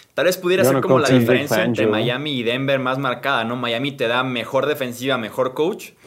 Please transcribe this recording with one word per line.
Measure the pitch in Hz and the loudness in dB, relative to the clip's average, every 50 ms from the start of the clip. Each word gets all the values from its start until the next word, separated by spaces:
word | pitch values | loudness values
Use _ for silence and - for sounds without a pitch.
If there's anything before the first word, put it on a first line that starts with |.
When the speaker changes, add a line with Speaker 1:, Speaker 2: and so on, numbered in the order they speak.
| - _ _ | -18 _ _
Speaker 1:
Tal | - 143 | 0 0
vez | 175 180 | 0 0
pudiera | 185 175 180 180 196 190 | 0 0 0 2 4 4
Speaker 2:
Yo | 131 | 4
Speaker 1:
ser | 135 | 4
Speaker 2:
no | 135 - | 2 2
Speaker 1:
como | - 135 156 | 2 2 4
la | 147 131 | 4 4
Speaker 2:
creo | 131 127 | 4 4
que | 120 | 6
Speaker 1:
diferencia | 113 127 127 143 139 117 | 4 2 2 2 0 0
Speaker 2:
Big | 107 113 | 0 2
Speaker 1:
entre | 120 120 - - | 0 0 2 2
Speaker 2:
Fangio, | 107 104 107 | 2 2 2
¿eh? | |
Speaker 1:
Miami | 110 117 120 131 147 156 143 | 0 0 -2 -2 -4 -4 -4
y | 127 113 | -2 -2
Denver | 113 120 131 135 135 139 131 | -2 -2 -2 0 0 0 0
más | 127 127 131 135 | 0 -2 -2 -2
marcada, | 139 127 120 120 - 135 139 117 113 | -2 -2 -4 -2 -2 0 0 0 0
¿no? | 113 123 | -2 -4
Miami | 127 123 120 113 117 139 147 | -4 -2 -2 -2 -2 -2 -4
te | 139 139 123 | -2 -2 -2
da | 113 117 127 131 | 0 0 0 0
mejor | 131 127 117 110 - - 131 135 | -2 -2 -4 -6 -2 -2 0 0
defensiva, | 147 147 139 131 123 117 110 120 135 131 123 | 0 -2 -2 -4 -6 -6 -6 -2 -2 -2 -2
mejor | 110 101 - - 127 123 123 | -2 -6 -2 -2 -2 -2 0
coach. | 151 151 180 214 - - - - _ - | -2 -2 -2 -2 -6 -12 -18 -20 _ -20